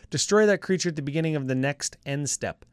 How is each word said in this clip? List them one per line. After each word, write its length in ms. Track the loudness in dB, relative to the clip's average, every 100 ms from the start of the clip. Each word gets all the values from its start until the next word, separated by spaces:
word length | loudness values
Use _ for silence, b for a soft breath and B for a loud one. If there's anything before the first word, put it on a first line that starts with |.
| b
Destroy 340 | -4 2 4 6
that 140 | 4
creature 280 | 0 -2 -2
at 80 | -4
the 60 |
beginning 340 | -4 -2 0 -2
of 100 | 0
the 80 |
next 420 | 0 0 -2 -8 -8
end 240 | -8 -4 -4
step. 360 | -4 -6 -8 -16